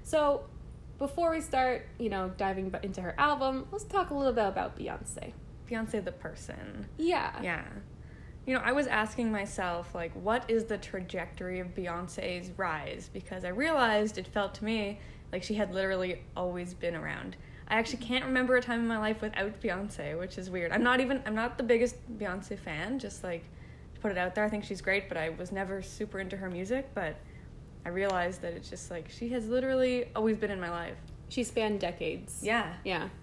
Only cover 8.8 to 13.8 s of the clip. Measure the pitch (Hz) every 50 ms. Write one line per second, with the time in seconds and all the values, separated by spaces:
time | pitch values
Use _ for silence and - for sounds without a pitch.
8.8 | 294 254 - 220 214 220 - - 240 226 214 208 196 208 - - 190 180 175 170
9.8 | 175 - - 180 170 165 165 190 175 202 226 254 254 - 226 226 214 220 214 202
10.8 | - - - 190 180 180 - 190 165 185 - - 185 180 180 180 180 180 175 -
11.8 | 185 175 170 175 180 175 - - - - 180 175 175 185 180 - 190 175 160 151
12.8 | 143 139 - - 185 - - 196 180 - 190 185 180 180 180 208 285 320 330 285